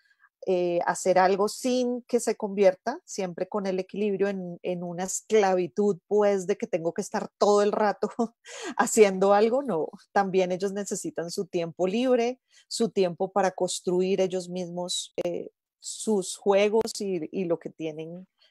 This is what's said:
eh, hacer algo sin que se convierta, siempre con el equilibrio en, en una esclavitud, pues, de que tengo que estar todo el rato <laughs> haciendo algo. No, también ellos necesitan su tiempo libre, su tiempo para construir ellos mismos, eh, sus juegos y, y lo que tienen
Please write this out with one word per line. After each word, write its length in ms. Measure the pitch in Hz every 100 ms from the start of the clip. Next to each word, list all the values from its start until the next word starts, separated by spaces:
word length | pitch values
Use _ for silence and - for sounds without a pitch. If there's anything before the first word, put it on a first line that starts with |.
| _ _ _ _ -
eh, 320 | 180 175 175 175
hacer 320 | 170 190 185
algo 280 | 185 190 208
sin 540 | - 262 254 247 247
que 180 | - 240
se 160 | 233 208
convierta, 640 | 208 196 190 185 - 311 -
siempre 420 | - 180 165 185
con 200 | 214 196
el 120 | 185
equilibrio 480 | 185 196 208 190 196
en, 300 | 196 180 175
en 200 | - 180
una 200 | 175 175
esclavitud, 960 | 185 - - 214 190 185 175 - 208 180 _
pues, 400 | 208 208 202 175
de 100 | 170
que 80 | -
tengo 280 | 170 165
que 100 | 190
estar 260 | 196 208 196 -
todo 240 | 202 208
el 100 | 208
rato 380 | 208 214 196 208
<laughs> 260 | - 233 - - - 427 247
haciendo 560 | 247 - 202 190 202
algo. 280 | 202 226 254
No, 260 | 285 165 - - _
también 400 | 202 190 185 180
ellos 220 | 180 196
necesitan 560 | 196 202 196 165 - 170
su 160 | 185 180
tiempo 400 | 180 165 - 190
libre, 540 | 226 262 247 233 254 _ _ _
su 220 | - 233
tiempo 420 | 196 180 165 185
para 200 | 202 190
construir 680 | - 180 - - 180 185 196
ellos 300 | 185 185 180
mismos, 640 | 180 175 175 180 - - -
eh, 280 | 175 175 - _ _ _
sus 580 | - - - 208 180 -
juegos 540 | 202 196 208 220 220 -
y, 220 | 202 180 151
y 140 | - 170
lo 140 | 165
que 100 | -
tienen 580 | - 160 151 160 175 190 _ _